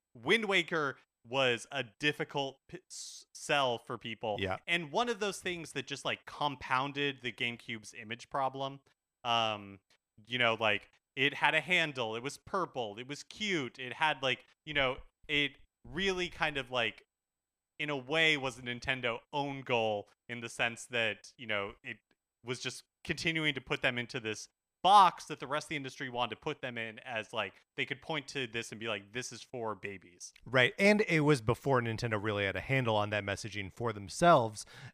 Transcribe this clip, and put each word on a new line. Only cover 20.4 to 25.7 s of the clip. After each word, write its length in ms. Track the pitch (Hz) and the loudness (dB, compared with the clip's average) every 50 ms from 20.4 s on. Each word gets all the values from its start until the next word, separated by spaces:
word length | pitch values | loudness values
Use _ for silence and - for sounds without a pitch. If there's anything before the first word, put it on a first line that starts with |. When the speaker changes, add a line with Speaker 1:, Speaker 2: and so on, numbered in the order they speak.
Speaker 1:
the 80 | 117 117 | -10 -10
sense 360 | - - 131 117 117 113 - - | -4 -2 -2 -2 -2 -4 -10 -4
that, 400 | 123 120 113 110 101 95 - - - - | -2 0 0 0 0 -4 -8 -20 -20 -14
you 80 | 120 110 | -6 -4
know, 240 | 107 101 101 101 120 _ - | -2 -2 -2 -4 -8 _ -14
it 140 | 131 113 - _ _ _ _ _ _ _ _ - | -14 -14 -14 _ _ _ _ _ _ _ _ -8
was 140 | 117 131 123 | -8 -8 -6
just 240 | - 131 123 - - _ _ _ - | -6 -8 -8 -10 -16 _ _ _ -8
continuing 520 | - 165 143 - 170 160 160 156 151 139 | -8 -6 -4 -2 -2 -2 0 0 -2 -2
to 60 | 131 | -4
put 200 | - - 151 139 | -4 -4 -4 -2
them 160 | - 139 123 120 | 0 -2 -2 -2
into 220 | 120 117 - 135 | -6 -6 -8 -8
this 280 | 107 110 107 - - - _ _ _ _ _ _ - | -6 -6 -8 -8 -10 -18 _ _ _ _ _ _ 4
box 420 | 180 202 208 190 175 - - - | 8 10 10 10 10 6 2 -10
that 140 | - 160 - | -10 -10 -10
the 80 | 151 127 | -8 -6
rest 180 | 139 151 147 | -6 -6 -4
of 40 | |
the 60 | - | -4